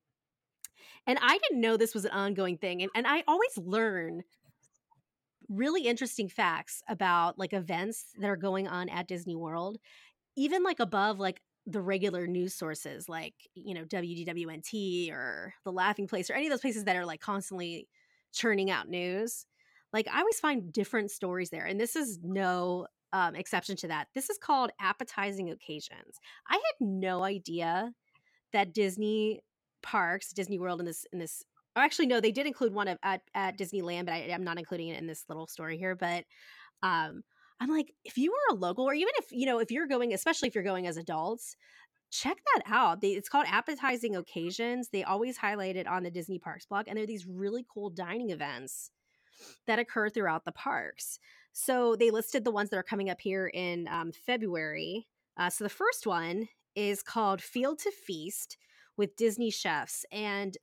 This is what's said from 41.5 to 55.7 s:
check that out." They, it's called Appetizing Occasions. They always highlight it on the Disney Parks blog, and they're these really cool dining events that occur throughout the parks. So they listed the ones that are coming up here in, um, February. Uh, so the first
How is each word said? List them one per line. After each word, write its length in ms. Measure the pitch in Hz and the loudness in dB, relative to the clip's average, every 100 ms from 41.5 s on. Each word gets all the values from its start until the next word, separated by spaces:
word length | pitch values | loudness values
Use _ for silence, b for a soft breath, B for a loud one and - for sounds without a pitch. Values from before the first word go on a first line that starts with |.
| - b b b b - | -16 b b b b -10
check 280 | - 269 392 587 | -4 -2 -2 4
that 80 | 494 | 4
out." 360 | - 226 220 202 | 4 4 4 4
They, 100 | 196 | 2
it's 180 | 196 202 | 0 2
called 160 | 285 226 | 2 4
Appetizing 680 | 202 277 277 277 247 233 | 2 2 0 0 0 0
Occasions. 720 | 185 175 175 170 190 233 247 240 | -2 -4 -4 -4 -2 -2 -2 -2
They 140 | 196 | -2
always 340 | - 196 247 240 | 0 0 0 0
highlight 380 | 208 208 190 | -2 0 -2
it 100 | 185 | -2
on 160 | - 185 | -2 -2
the 100 | 175 | -2
Disney 280 | 175 165 180 | -6 -6 -8
Parks 260 | 170 160 | -8 -10
blog, 200 | - 202 214 | -4 -4 -2
and 100 | 214 | -4
they're 80 | |
these 220 | 214 214 180 | -4 -6 -10
really 360 | 185 202 240 247 | -6 -4 -4 -8
cool 200 | 214 202 | -10 -8
dining 400 | 170 170 220 233 | -8 -6 -4 -4
events 580 | 160 143 123 131 - - _ b b b b b b | -4 -4 -6 -8 -12 -14 _ b b b b b b
that 140 | - 220 | 0 0
occur 300 | 233 226 214 | 2 0 0
throughout 360 | 220 185 160 | 2 0 0
the 60 | - | -4
parks. 680 | - - - 76 - - - b b b | -6 -4 -4 -6 -10 -10 -12 b b b
So 420 | - - 254 240 | -4 2 4 4
they 160 | 220 233 | 6 6
listed 320 | 220 226 262 | 6 2 0
the 80 | 226 | 2
ones 180 | 208 202 | 0 0
that 80 | 196 | -2
are 60 | |
coming 260 | - 202 196 | -2 -2 0
up 100 | 175 | -2
here 280 | 202 190 185 | 0 0 0
in, 400 | 175 180 175 170 | 0 -2 -2 -2
um, 240 | 170 165 | -2 -4
February. 960 | - - 247 214 170 156 156 160 208 - _ _ - | -6 -2 0 0 -2 -2 -4 -4 -6 -10 _ _ -2
Uh, 120 | 175 | -2
so 140 | - | 0
the 60 | |
first 360 | 208 | -4